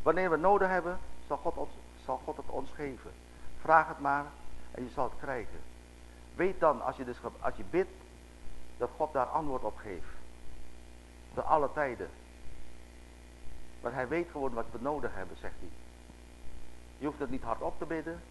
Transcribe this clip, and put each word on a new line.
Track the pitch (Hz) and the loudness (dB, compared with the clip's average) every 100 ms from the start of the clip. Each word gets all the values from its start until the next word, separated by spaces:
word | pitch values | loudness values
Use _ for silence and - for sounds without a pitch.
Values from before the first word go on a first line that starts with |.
Wanneer | 143 165 185 | 6 6 6
we | 156 | 6
noden | 180 202 190 | 8 8 8
hebben, | 185 170 185 - - - | 4 2 -2 -2 -4 -2
zal | 143 | 0
God | 170 139 | 0 0
ons, | 147 - - - - | -2 -4 -12 -10 -4
zal | 127 | -4
God | - 147 | -4 -4
het | - | -2
ons | 135 127 - | 0 -2 -2
geven. | 147 123 - - - - - - | -4 -4 -10 -14 -16 -6 -4 0
Vraag | 151 160 156 | 10 10 10
het | 156 | 2
maar | 143 143 147 - - - - | 2 2 0 -4 -4 -2 -4
en | - | -4
je | 123 | -4
zal | 147 | 0
het | 123 - | 0 0
krijgen. | 139 127 98 - - - - - - - - - | -2 -2 -2 -4 -6 -10 -16 -16 -16 -16 -12 2
Weet | 190 185 | 2 6
dan, | 165 123 | 6 6
als | 117 131 | 0 -2
je | 123 | -6
dus | 123 | -4
ge-, | 113 - | -6 0
als | 127 - | 0 0
je | - | 2
bidt, | 170 190 - - - - - - - - - | 2 2 -4 -16 -18 -18 -6 -2 -2 -4 -2
dat | 120 - | -4 0
God | 156 | 0
daar | 139 123 | 2 2
antwoord | 156 151 127 | 2 2 2
op | 107 - | 0 -2
geeft. | 107 90 - - - - - - - - - - - - - | -6 -4 -2 -2 -6 -6 -4 -2 -4 -6 -14 -16 -18 -18 -8
Te | - | -4
alle | - 151 139 | 4 6 6
tijden. | 151 139 110 87 - - - - - - - - - - - - - - - - - | 2 0 0 -6 -8 -16 -6 -4 -2 -4 -4 -12 -16 -16 -16 -18 -6 -4 -2 -4 -4
Want | 120 | -4
hij | 131 123 | -2 0
weet | 160 170 | 0 0
gewoon | 147 135 | 0 0
wat | 117 110 | 2 0
we | 117 | -2
nodig | 127 147 117 | -2 0 0
hebben, | - 90 82 | -2 -4 -4
zegt | 98 - | -4 -2
hij. | - - - - - - - - - - - - - - | -4 -6 -12 -14 -16 -16 -16 -6 -4 -2 -4 -6 -12 -4
Je | 139 | -4
hoeft | 147 | -2
het | 135 | 0
niet | 127 | 0
hardop | 117 110 156 - | 0 0 0 -2
te | 160 | -2
bidden. | 160 156 170 - | -2 -2 -8 -10